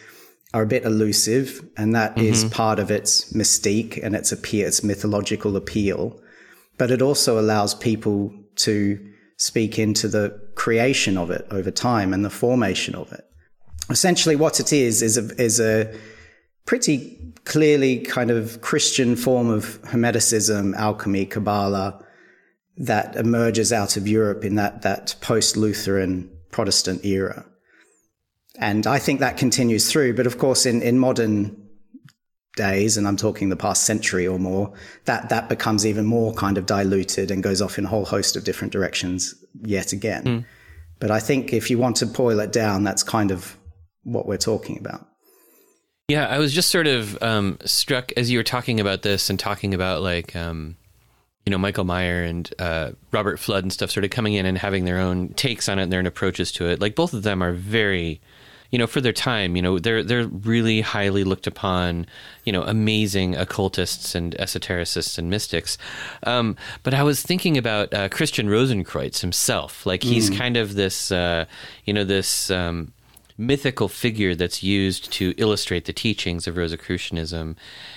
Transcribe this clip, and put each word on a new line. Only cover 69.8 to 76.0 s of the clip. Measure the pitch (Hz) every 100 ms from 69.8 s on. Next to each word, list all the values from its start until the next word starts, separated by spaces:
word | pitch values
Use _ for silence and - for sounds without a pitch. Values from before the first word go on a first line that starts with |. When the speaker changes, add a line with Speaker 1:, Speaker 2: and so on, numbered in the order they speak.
Speaker 2:
Like, | 95 92
he's | 123 117 104
Speaker 1:
Mm. | 98
Speaker 2:
kind | 123 120
of | 104
this, | 101 95 - -
uh, | 92 87 85 80 - - -
you | -
know, | 104
this, | 98 98 92 - -
um, | 92 85 85 80 _ _ - _ -
mythical | 117 139 135 - 101
figure | - 120 110 95
that's | 85 87 -
used | 95 101 95 92 -
to | - 92 -
illustrate | 107 101 - 87
the | -
teachings | -